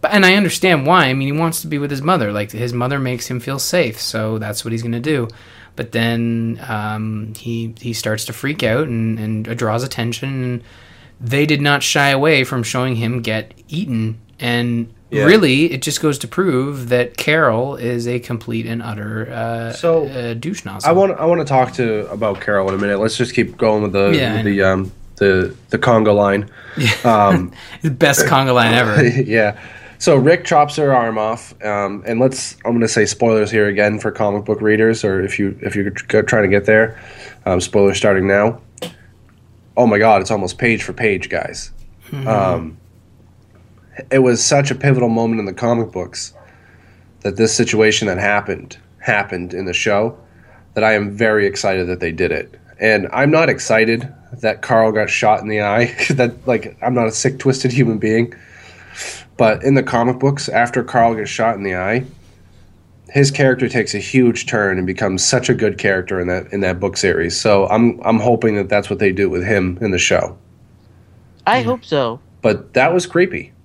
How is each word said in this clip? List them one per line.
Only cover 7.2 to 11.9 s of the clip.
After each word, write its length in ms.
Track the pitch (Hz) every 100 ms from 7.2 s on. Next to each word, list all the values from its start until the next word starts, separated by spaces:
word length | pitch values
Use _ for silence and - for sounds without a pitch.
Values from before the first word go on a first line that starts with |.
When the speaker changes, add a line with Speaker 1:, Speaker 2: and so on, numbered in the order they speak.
| 107 110
Speaker 1:
he, 360 | 120 117 113 113
he 120 | 120
starts 300 | 113 110 110 -
to 80 |
freak 300 | 123 139 151
out 240 | 120 117 156
and, 300 | 113 113 110
and 380 | 110 110 110 120
draws 260 | 113 113
attention. 600 | 131 - 117 113 135 135
And 200 | 127 123 - - - - - -
they 240 | 123 135 156
did 160 | 147
not 220 | 143 143
shy 260 | -